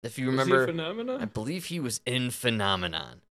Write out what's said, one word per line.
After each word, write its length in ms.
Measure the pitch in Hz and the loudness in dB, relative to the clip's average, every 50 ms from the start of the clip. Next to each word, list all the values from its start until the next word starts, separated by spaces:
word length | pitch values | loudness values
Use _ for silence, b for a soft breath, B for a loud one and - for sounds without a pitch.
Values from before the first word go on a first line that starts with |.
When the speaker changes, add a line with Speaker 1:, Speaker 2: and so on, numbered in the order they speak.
| - | -10
Speaker 1:
If 120 | 120 - - | -10 -6 -2
you 80 | 131 | 0
Speaker 2:
Was 80 | 127 131 | 2 4
he 60 | 131 135 - 135 | 4 6 6 6
Speaker 1:
remember, 140 | 131 131 | 6 6
Speaker 2:
Phenomenon? 540 | - 165 165 160 165 196 226 233 254 254 269 | 4 0 -2 -4 -4 -6 -6 -6 -6 -4 -4
Speaker 1:
I 40 | 240 | -6
believe 400 | 214 - - 107 123 165 180 170 | -6 -4 -6 -4 -4 -4 -6 -6
he 140 | - 170 175 | -6 -6 -4
was 200 | 147 123 107 - _ | -4 -4 -4 -4 _
in 240 | - 123 127 127 123 | -2 0 0 0 0
Phenomenon. 880 | 120 - - 123 117 110 104 98 98 92 90 87 80 80 76 62 - - _ _ | -4 -2 0 0 2 2 2 2 2 2 0 -2 -4 -4 -8 -8 -14 -18 _ _